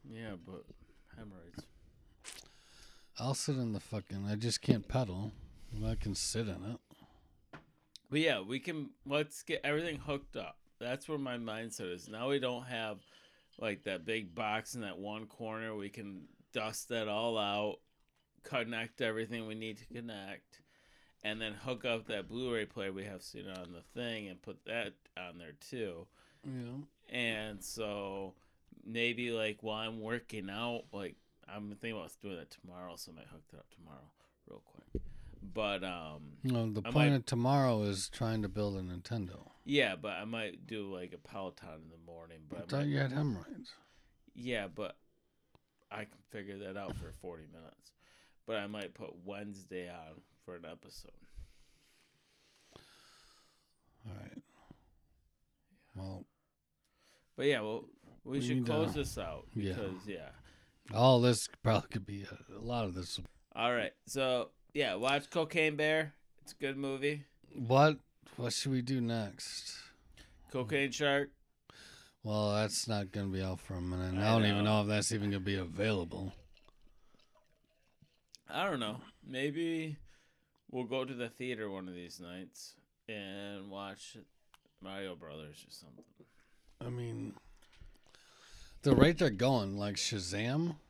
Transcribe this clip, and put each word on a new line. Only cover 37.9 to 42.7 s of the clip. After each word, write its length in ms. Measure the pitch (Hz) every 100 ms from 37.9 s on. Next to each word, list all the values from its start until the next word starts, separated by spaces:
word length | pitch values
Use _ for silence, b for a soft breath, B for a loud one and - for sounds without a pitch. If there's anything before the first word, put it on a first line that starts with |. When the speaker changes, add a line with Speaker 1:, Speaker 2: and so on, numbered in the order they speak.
| 98 -
Speaker 2:
trying 320 | - 113 110
to 60 | 101
build 280 | 101 104 98
a 40 |
Nintendo. 680 | 92 90 - 117 92 87 - - -
Speaker 1:
Yeah, 280 | 143 117
but 180 | 90 101
I 120 | 90
might 420 | 107 117 107 85 92
do, 240 | 110 98
like, 200 | 92 90
a 60 | 87
Peloton 640 | - 98 92 - 95 80
in 80 | 80
the 200 | 82 82
morning. 280 | 82 82 80 76
But 120 | 87
Speaker 2:
I 20 |
Speaker 1:
I 20 |
Speaker 2:
thought 120 | 85